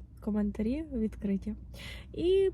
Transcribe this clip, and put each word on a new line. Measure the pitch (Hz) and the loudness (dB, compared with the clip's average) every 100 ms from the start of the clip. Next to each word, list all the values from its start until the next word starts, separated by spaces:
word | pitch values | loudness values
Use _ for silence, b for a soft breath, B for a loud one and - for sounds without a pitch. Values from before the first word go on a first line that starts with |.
| - - | -10 -8
коментарі | - 208 208 202 220 285 320 | -2 2 2 0 0 0 -2
відкриті. | 254 220 - 202 196 214 220 - B B B B | 0 0 0 0 0 -2 -8 -8 B B B B
І | - 339 381 381 | 0 4 6 4